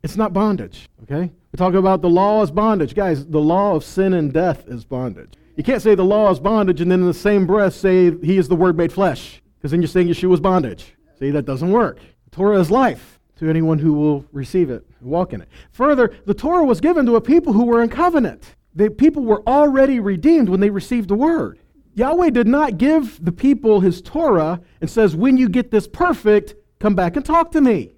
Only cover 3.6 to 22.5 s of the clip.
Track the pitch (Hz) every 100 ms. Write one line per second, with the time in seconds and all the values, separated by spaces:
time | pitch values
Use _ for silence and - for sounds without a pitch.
3.6 | 202 165 - - 190 180 147 156 180 147
4.6 | - 120 - 127 127 82 - - _ -
5.6 | 190 247 208 202 185 208 214 180 170 220
6.6 | 190 160 170 185 180 - 202 202 180 208
7.6 | 196 - 196 185 180 165 160 190 151 175
8.6 | 185 165 170 185 190 120 - - _ _
9.6 | 143 165 170 185 175 170 180 175 185 185
10.6 | 131 90 - _ _ _ 139 147 131 131
11.6 | 170 214 214 - - _ _ - 202 202
12.6 | 160 233 254 123 - _ _ _ 160 160
13.6 | 160 156 156 151 151 143 135 139 127 185
14.6 | 160 117 _ _ 123 160 185 107 82 -
15.6 | - - 269 277 233 - - 202 285 349
16.6 | 294 185 269 339 254 226 226 330 330 208
17.6 | 240 233 233 240 359 330 208 - - _
18.6 | _ 156 214 214 302 302 233 214 226 277
19.6 | 294 269 269 254 202 185 262 330 214 185
20.6 | 202 196 - 240 190 202 302 330 113 -
21.6 | _ _ _ - 254 339 349 240 220